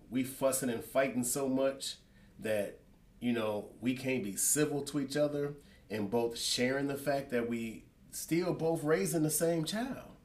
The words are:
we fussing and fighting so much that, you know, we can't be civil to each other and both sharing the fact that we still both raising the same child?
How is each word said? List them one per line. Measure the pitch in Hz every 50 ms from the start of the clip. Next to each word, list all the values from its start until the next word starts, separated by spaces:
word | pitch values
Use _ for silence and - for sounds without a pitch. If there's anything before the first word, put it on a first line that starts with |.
| - -
we | 110 131 123
fussing | - - - 135 131 131 - 139 123
and | 113 107
fighting | - - - 131 139 127 110 123 120
so | - - 143 139 131
much | 131 131 135 135 135 - - - - - - - - - - - - -
that, | 98 110 107 104 98 - - - - - - - - - - -
you | 117 120
know, | 117 113 107 107 104 104 104 - - -
we | 107 127 127
can't | 123 - 131 131 120 101
be | 98 95
civil | - - - - 147 151 143 143 139
to | 139 - - 147
each | 131 131 147
other | 147 147 143 147 143 143 143 147 - - - - - - -
and | 104 107 104 98
both | 120 117 117 117 - -
sharing | - - - 123 123 127 135 139 139 143
the | 143
fact | 139 139 147 139 139 135 -
that | 123 120 117 117
we | 117 117 113 113 104 - - - - - - -
still | - - - - 156 170 180 175
both | 151 147 156 165 165 143
raising | 143 151 160 190 196 160 165 160
the | 151 151
same | - - 170 165 170 165 156
child? | - 196 220 254 277 - - - - - -